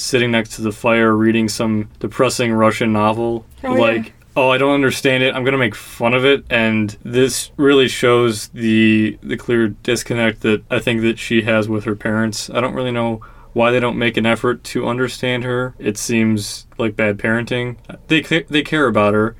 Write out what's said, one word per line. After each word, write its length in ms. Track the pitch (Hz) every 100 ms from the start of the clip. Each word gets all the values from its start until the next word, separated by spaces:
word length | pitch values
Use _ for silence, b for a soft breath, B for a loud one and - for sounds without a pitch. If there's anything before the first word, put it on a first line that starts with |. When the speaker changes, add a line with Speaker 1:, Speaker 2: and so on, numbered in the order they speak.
Speaker 1:
sitting 300 | - 127 120
next 260 | 117 110 -
to 60 |
the 100 | 110
fire 420 | 104 120 113 113
reading 320 | 110 110 113 110
some 420 | - 113 107 107 -
depressing 520 | 107 - 123 - 117
Russian 400 | 113 110 107 117
novel. 520 | 107 107 110 117 117 - -
Speaker 2:
Oh, 120 | 262
yeah. 60 | -
Speaker 1:
Like, 320 | 117 113 - - -
"Oh, 140 | 151 131
I 80 | 127
don't 180 | 139
understand 480 | 139 131 - 139 127
it. 120 | 131
I'm 100 | 131
gonna 140 | 127 135
make 160 | 117
fun 400 | - - - 117
of 100 | 127
it." 200 | 135 139 -
And 480 | 120 113 110 104 -
this 460 | - 120 131 - - -
really 280 | 139 139 123
shows 600 | - 123 120 120 110 -
the, 720 | 123 113 110 110 107 110 -
the 140 | 139 117
clear 320 | - 117 110
disconnect 720 | 107 - 117 - 117 113 110
that 220 | 113 104 -
I 80 | 120
think 240 | 127 113
that 160 | 113 113
she 240 | - 117
has 260 | 110 110 107
with 160 | 107
her 100 | 113
parents. 540 | 104 113 110 110 107 -
I 120 | 123
don't 120 | 127
really 180 | 131 127
know 280 | 120 117 110 B B B
why 180 | 117 117
they 100 | 123
don't 180 | 120 117
make 180 | 117 117
an 100 | 113
effort 380 | 113 123 117
to 240 | - 127 120
understand 560 | 120 127 - 127 123
her. 300 | 127 123 127 -
It 200 | 127 104
seems 680 | - 113 110 107 104 - - -
like 180 | 113 107
bad 220 | 107 101
parenting. 580 | 113 113 117 123 123 117 - - -
They 160 | 160
ca-, 240 | - 165 -
they 140 | 147
care 240 | - 156 127
about 260 | 107 104
her, 240 | 104 113